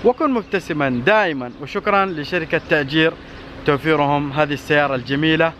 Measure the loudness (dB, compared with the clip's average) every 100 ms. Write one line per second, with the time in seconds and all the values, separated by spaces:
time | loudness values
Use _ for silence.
0 | 2 2 0 0 -2 -4 -4 -2 0 0
1 | 2 4 2 -2 -8 -12 -8 -4 0 2
2 | 0 -4 -4 -4 -2 -4 0 0 2 2
3 | 2 0 -18 -18 -16 -4 0 0 2 2
4 | 2 2 0 0 0 -2 0 2 2 -2
5 | -2 0 2 2 0